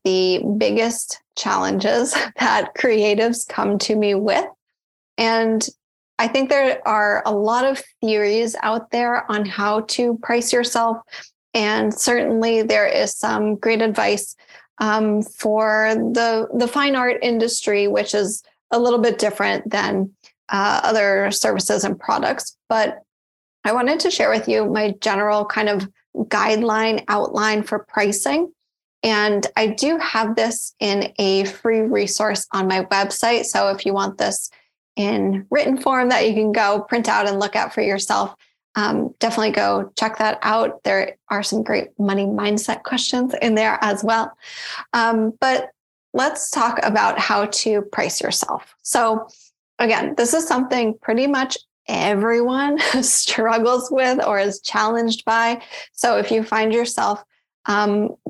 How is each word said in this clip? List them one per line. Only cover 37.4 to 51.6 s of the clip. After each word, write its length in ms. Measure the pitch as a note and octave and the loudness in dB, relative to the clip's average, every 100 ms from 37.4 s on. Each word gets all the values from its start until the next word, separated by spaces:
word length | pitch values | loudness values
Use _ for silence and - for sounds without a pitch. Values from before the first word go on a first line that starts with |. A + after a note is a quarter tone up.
| G3+ G#3 | -2 -2
at 180 | - | -2
for 80 | - | -2
yourself, 540 | G#3 G3 - G3+ G3 - _ _ _ G#3+ | 0 0 0 -2 -2 -6 _ _ _ -4
um, 380 | G#3 A3 - - | -2 0 -4 -2
definitely 320 | A3+ A3+ G#3+ | -2 0 0
go 400 | G#3 G3+ G3 G3 - | 2 0 0 -4 -4
check 200 | A3 A3 | -4 0
that 200 | G#3+ A3 | -2 0
out. 400 | A3 A3+ A3 - | 0 0 0 -2
There 340 | - G3 F#3+ - - | -2 0 -2 -6 -6
are 140 | G3+ | -4
some 200 | G#3 A#3 | -2 -4
great 240 | A3 G#3 - - | -2 -2 -4 -2
money 260 | G3+ G3 G3 | 0 0 0
mindset 580 | G#3 G#3 G#3 A3+ - | -2 0 -2 -2 -6
questions 500 | - B3+ - B3 B3+ - | -4 -4 -2 -2 -2 0
in 140 | A#3 G#3+ | 2 2
there 220 | A3 A3 | 2 2
as 220 | G#3+ G3+ | 0 0
well. 340 | G#3+ A3+ A3+ - - - - - - | 0 0 0 -8 -18 -14 -12 -12 -4
Um, 400 | A#3+ A3+ A3+ A3 A3+ | 0 2 2 0 0
but 300 | C4 B3+ - _ _ _ _ | 0 0 -2 _ _ _ _
let's 360 | A#3+ C#4 D4+ - | -2 0 -2 -4
talk 300 | D4 A#3 A#3+ | 0 0 0
about 360 | G#3+ G#3 G3+ - | 0 2 2 0
how 260 | - G#3 G#3 | 0 0 0
to 360 | - A3 G#3 | -2 0 0
price 380 | G3+ - - - | 0 -4 -4 -2
yourself. 540 | - - - - - _ | -4 -2 -4 -6 -8 _
So 460 | - B3 A3+ A3 A3 - - _ _ - | -2 0 2 0 -4 -18 -20 _ _ -2
again, 340 | A#3 A3 - - | 0 2 0 0
this 180 | A#3 | 0
is 140 | D#4+ D#4+ | 0 0
something 500 | B3+ B3+ B3+ A3+ A3 | 0 0 0 0 -2
pretty 260 | - A3+ C#4 | -2 0 2
much 300 | C#4 C4 - | 0 -2 -6